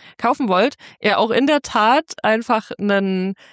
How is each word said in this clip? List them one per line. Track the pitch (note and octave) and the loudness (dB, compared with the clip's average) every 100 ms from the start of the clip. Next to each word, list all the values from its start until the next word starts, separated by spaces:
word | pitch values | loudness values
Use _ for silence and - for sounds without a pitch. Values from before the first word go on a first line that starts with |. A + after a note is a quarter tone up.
| - - | -20 -4
kaufen | A#3 C#4+ A#3 | -2 -2 0
wollt, | F3+ B3 - - - | 2 0 -2 -20 -6
ihr | G#3 G3+ | -2 0
auch | A3 | 0
in | A3+ C#4 | 2 2
der | D4 | 0
Tat | - A#3 G#3+ C#4 D#4+ - | 0 0 2 2 0 -4
einfach | G#3+ A3 A#3 A3 - - | -2 -2 0 -2 -2 -6
einen | G#3 G3+ G3 F#3+ F#3+ G3+ - | 0 0 0 -2 -4 -6 -14